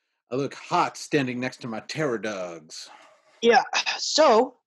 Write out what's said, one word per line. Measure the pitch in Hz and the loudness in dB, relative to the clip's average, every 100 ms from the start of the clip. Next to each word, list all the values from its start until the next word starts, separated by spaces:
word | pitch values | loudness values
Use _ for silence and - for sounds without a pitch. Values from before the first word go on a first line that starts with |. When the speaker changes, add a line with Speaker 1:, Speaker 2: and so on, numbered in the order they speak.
| _ _ _ | _ _ _
Speaker 1:
I | |
look | 131 139 | -8 -8
hot | - - 175 147 - | -10 -4 0 0 -4
standing | - 151 131 123 | -4 -2 -2 -4
next | 127 - | -8 -8
to | 123 | -12
my | 110 | -12
terror | - 143 151 117 | -10 -6 -4 -4
dogs. | 107 101 90 82 78 - - - _ _ _ _ | -6 -8 -10 -12 -18 -20 -20 -20 _ _ _ _
Speaker 2:
Yeah. | 233 208 - - - - | 4 4 4 -2 -4 -6
So, | - - 311 220 254 - | -2 4 6 6 4 -2